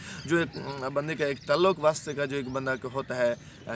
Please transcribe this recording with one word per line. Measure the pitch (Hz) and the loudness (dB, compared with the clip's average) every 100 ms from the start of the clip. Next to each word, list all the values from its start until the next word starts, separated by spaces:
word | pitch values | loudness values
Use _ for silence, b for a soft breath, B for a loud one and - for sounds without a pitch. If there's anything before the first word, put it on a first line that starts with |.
| B B 139 | B B 0
जो | 170 | 2
एक, | 165 160 135 139 | 2 -2 -8 -6
अ, | 131 | -4
बंदे | 139 147 156 | -2 -2 0
का | 147 | 0
एक | 139 - | -2 0
ताल्लुक़ | 147 185 175 | 4 4 4
वास्ते | 151 156 - | 4 2 0
का | 139 143 | -2 -2
जो | 143 | -2
एक | 127 | -4
बंदा | 131 131 127 | -4 -2 -2
का | 127 | -4
होता | 127 139 127 | -6 -4 2
है, | 120 | 2
अ, | 117 B B - | 2 B B -10